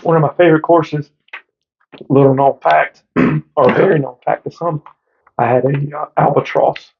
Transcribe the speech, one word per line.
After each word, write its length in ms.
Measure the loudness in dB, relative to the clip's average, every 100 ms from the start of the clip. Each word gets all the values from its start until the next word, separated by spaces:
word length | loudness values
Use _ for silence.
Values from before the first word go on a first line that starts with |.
One 120 | 0
of 60 | 0
my 120 | 0
favorite 280 | 2 2 2
courses, 500 | 2 0 0 -8 -10 _ _ -20 _ _ _ _ _ -20 0
little 240 | 4 4
known 240 | 4 0 0
fact, 440 | 0 0 -2 _ _
<clears throat> 460 | -2 0 -2 -6
or 180 | 0 0
very 260 | 2 0 0
known 180 | -4 -8
fact 200 | -6 -6
to 60 | -8
some, 300 | -8 -8 -8 -12 _ _ _ _ -6
I 100 | 0
had 180 | 0
a, 320 | 0 -4 -6 -10
uh, 80 | -8 -2
albatross. 760 | 0 0 -2 -2 -2 -2 -18